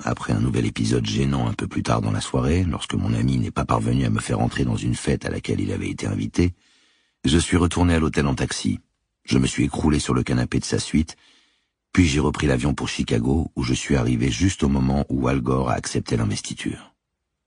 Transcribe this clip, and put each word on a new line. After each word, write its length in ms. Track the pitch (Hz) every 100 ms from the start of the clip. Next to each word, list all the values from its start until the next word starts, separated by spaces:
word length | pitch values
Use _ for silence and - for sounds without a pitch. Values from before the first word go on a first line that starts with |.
après 300 | 60 - -
un 60 | 53
nouvel 260 | 58 60 55
épisode 400 | 60 55 60 53
gênant 420 | 55 67 69 58
un 60 |
peu 140 | - -
plus 160 | -
tard 180 | - 55
dans 100 | 53
la 100 | 52
soirée, 420 | - 65 64 87
lorsque 320 | 90 - - -
mon 180 | 50
ami 240 | 57 65 64
n'est 140 | 52
pas 140 | - 62
parvenu 380 | 58 55 65
à 60 | 60
me 100 | 55
faire 220 | - 53
entrer 240 | 58 - 62
dans 100 | 55
une 200 | 62 -
fête 300 | 73 65 50
à 40 |
laquelle 320 | 50 - 50
il 100 | 50
avait 180 | 50 50
été 180 | - 52
invité, 460 | 50 55 - 87 - _ _ _ _ _ _
je 140 | - 85
suis 180 | - 87
retourné 380 | 85 85 87
à 60 | 82
l'hôtel 280 | 78 76 71
en 80 | 64
taxi. 440 | - - 50 50 - _ _ _
Je 140 | - 65
me 100 | 65
suis 160 | -
écroulé 360 | 67 - 78 71
sur 140 | -
le 100 | 62
canapé 360 | 57 62 55 -
de 60 | -
sa 140 | 57
suite, 360 | - 76 78 - _ _ _ _ _ _ _
puis 140 | - 82
j'ai 120 | 71
repris 280 | 65 - 76
l'avion 260 | 64 71
pour 160 | 65 -
Chicago, 600 | - 64 58 62 78 - -
où 80 |
je 120 | 64 64
suis 200 | - 69
arrivé 360 | 58 58 64
juste 320 | 57 95 -
au 60 | 71
moment 360 | 67 65 69 -
où 180 | 65 65
Al 120 | 67
Gore 300 | 64 65 62
a 40 |
accepté 440 | - - - - 60
l'investiture. 760 | 55 107 - - - - - _ _ _ _ _